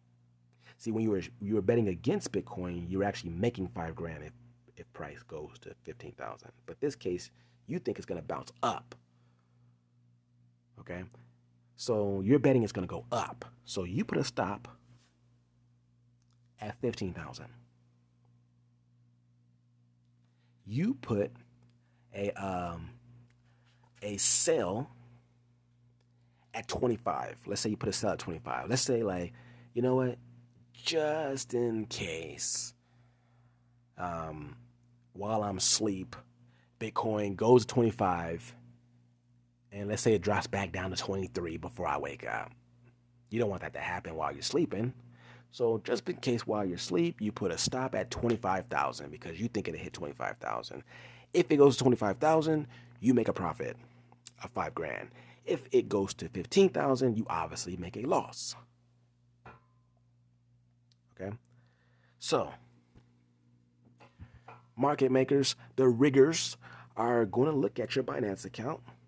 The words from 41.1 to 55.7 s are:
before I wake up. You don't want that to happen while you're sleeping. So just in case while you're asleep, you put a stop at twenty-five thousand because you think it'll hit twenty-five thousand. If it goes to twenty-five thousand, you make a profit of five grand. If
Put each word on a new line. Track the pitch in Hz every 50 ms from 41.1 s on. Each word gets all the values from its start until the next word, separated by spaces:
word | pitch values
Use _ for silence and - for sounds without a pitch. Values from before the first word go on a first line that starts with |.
| 95 98 92 87 - 92 87 82 82 80
before | 80 - - - 87 78
I | 71 71
wake | 69 71 69 65 -
up. | 57 57 - - - - - _ _ _ _ _ - - _ _ _ _ _ _ -
You | 107 117
don't | 117 104
want | 95 87
that | 85 76 -
to | 69
happen | - 85 90 87 - 90 82
while | 80 76 71
you're | 71 71
sleeping. | - - - 151 165 - 95 98 113 127 131 - - - - - - - - - - _ -
So | - 123 113 113 107 -
just | - 120 110 - 180
in | 175
case | - - 135 120 113 - -
while | 110 104 101
you're | 92 87 90
asleep, | - - 90 175 170 170 165 -
you | 107 104
put | - - 104 92
a | 82 -
stop | - - - 127 131 131 113
at | 104 95 -
twenty-five | - - - 117 117 107 - 95 95 95 - -
thousand | - 69 69 67 62 - 73 71
because | 76 78 - 85 82 85
you | 110 120
think | - 104 - 90
it'll | 80 78
hit | 82 82 -
twenty-five | - 82 73 69 - 60 50 - -
thousand. | - 53 55 58 - - - - - - - - - - - - - - -
If | 175 170 -
it | 156 143
goes | 143 143 123 -
to | 127
twenty-five | 131 120 - 110 101 95 -
thousand, | 147 156 160 160 151 160 156 151 147 123 - - - - - -
you | 98 123 127
make | 120 110 98
a | 85
profit | - 92 82 76 - 71 60 58 - - - - - - - - _ - - - - -
of | -
five | - 196 170 160 -
grand. | - 82 71 60 50 - - - - - - - - -
If | - 180 147 - -